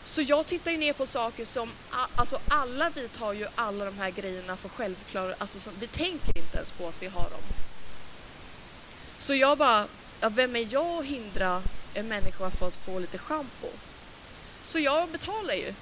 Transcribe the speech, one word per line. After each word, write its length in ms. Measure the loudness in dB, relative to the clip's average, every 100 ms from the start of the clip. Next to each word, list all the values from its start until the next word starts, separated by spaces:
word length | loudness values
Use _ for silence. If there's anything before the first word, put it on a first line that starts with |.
Så 180 | 0 0
jag 240 | 4 2 2
tittar 260 | -2 -2
ju 60 | 0
ner 160 | 0
på 120 | 0 -2
saker 400 | 0 -2 -4 -6
som 240 | -4 -6 -8 -8
a-, 160 | -4 -2 2
alltså 240 | 4 4 2
alla 420 | 2 2 0 -2
vi 180 | -2 -8
tar 260 | -6 -6
ju 140 | -4 -6 -4
alla 300 | -4 -2 -6
de 120 | -4
här 120 | -4
grejerna 480 | -4 -6 -6 -6 -8
för 120 | -8
självklara, 680 | -6 -6 -6 -8 -6 -4 -4
alltså 220 | -6 -4
som, 140 | -6 -6
vi 80 | -8
tänker 500 | -4 -4 2 6 8
inte 200 | 8 6
ens 140 | -2
på 160 | -4 -6
att 140 | -6
vi 60 | -6
har 220 | 4 4
dem. 140 | 6 2 4 2 2 -2 -4 -6 -12 -14 -14 -14 -14 -16 -16 -14 -14 -14 -4
Så 120 | 0 6
jag 220 | 6 8
bara, 300 | 6 6 4 -6 -14 -2
"Ja, 100 | 0
vem 260 | 2 2 2
är 120 | 0
jag 280 | 0 0 -2
att 60 | -4
hindra 560 | -6 -2 0 2 2 2 0 -4
en 140 | -4 -4
människa 420 | 4 4 6 2
från 180 | 4 4
att 80 | 4
få 240 | -2 -2
lite 180 | -2 -6
shampoo?" 540 | -4 -4 -4 -8 -10 -10 -14 -14 -16 -16 -14 -14 -14 -6
Så 180 | -2 2
jag 300 | 2 2 0
betalar 440 | -4 -6 -4 -2
ju. 200 | -4 -4 -8